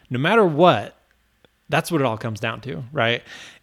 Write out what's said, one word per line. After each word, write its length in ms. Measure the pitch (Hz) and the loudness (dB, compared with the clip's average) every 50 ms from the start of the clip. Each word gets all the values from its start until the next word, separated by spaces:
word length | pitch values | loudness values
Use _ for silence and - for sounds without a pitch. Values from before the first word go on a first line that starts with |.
| _ _ | _ _
no 80 | 127 120 | -4 -2
matter 260 | 139 170 208 233 214 | 0 2 4 4 4
what, 520 | 180 151 139 175 180 143 107 - - - _ _ _ _ _ _ _ _ _ _ _ _ _ _ - | 4 4 4 6 6 6 4 0 -6 -12 _ _ _ _ _ _ _ _ _ _ _ _ _ _ -2
that's 220 | 147 151 165 - | -2 -2 0 0
what 100 | 170 156 | 0 0
it 40 | 135 | 2
all 140 | 123 110 110 | 0 0 -2
comes 200 | - 120 110 104 | -6 -8 -8 -6
down 220 | - 113 113 120 | -6 -6 -6 -8
to, 240 | 113 123 - - 139 117 147 | -10 -10 -10 -10 -12 -8 -2
right? 300 | 147 117 117 117 120 - - - - - - - - | 0 0 0 0 -2 -6 -12 -20 -20 -20 -20 -20 -8